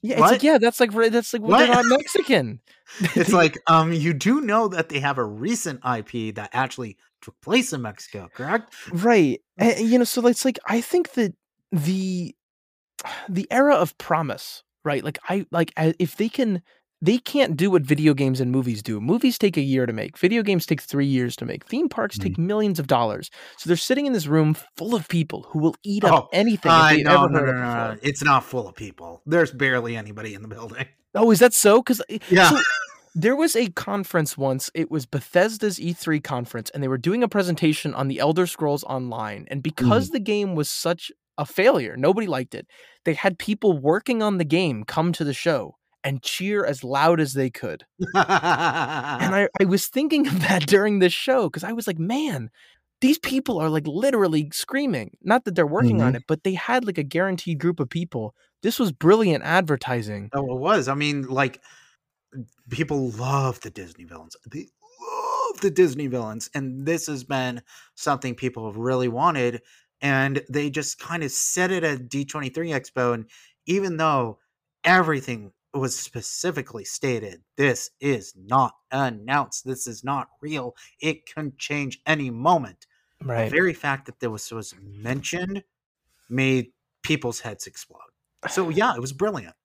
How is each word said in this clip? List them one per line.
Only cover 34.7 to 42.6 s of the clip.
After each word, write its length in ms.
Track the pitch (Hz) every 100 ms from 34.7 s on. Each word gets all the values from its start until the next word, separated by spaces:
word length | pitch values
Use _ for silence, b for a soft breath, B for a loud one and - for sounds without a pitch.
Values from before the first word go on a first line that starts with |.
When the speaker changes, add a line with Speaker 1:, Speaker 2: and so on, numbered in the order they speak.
Speaker 1:
It 160 | 165 160
was 160 | 156 127
Bethesda's 760 | 143 - 175 208 220 214 175
E 120 | 160
three 280 | 170 - 156
conference, 500 | - 131 120 120 107
and 120 | -
they 60 | 135
were 100 | 131
doing 240 | 123 226
a 60 | 240
presentation 680 | 208 180 165 170 151 151
on 140 | - 135
The 100 | 135
Elder 280 | 143 160 175
Scrolls 360 | - 156 147
Online. 640 | - 131 127 117 107 101 -
And 120 | 143
because 480 | 147 156 123 220 277
Speaker 2:
Mm. 0 |
Speaker 1:
the 80 | 320
game 340 | 202 208 196 170
was 120 | 147
such 440 | - 170 175 - - _ -
a 80 | 143
failure, 500 | - 208 247 113 123
nobody 300 | 143 196 214
liked 280 | 131 123
it, 120 | -